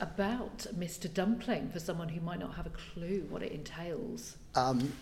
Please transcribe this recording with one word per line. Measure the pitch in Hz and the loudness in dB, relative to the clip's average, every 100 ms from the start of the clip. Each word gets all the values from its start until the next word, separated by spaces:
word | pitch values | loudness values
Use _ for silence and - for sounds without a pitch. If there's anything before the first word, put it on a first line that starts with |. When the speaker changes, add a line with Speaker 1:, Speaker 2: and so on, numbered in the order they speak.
Speaker 1:
about | - - 196 247 - - - 170 | -2 2 2 2 -2 -6 -6 -2
Mister | 170 - 180 | -2 -2 -2
Dumpling | - 190 233 - 185 - | 4 4 4 4 2 0
for | 175 | -2
someone | 165 165 165 | -2 0 -2
who | 165 | -2
might | 165 170 | -2 -2
not | - 202 | -4 -4
have | 170 | -4
a | |
clue | - - 170 170 196 - | -6 -6 -4 0 0 0
what | - | -2
it | - | -2
entails? | 156 151 160 175 156 - - - - - 131 | -4 -6 -6 -4 -2 -2 -4 -8 -12 0 4
Speaker 2:
Um, | 127 123 139 - | 6 6 2 -2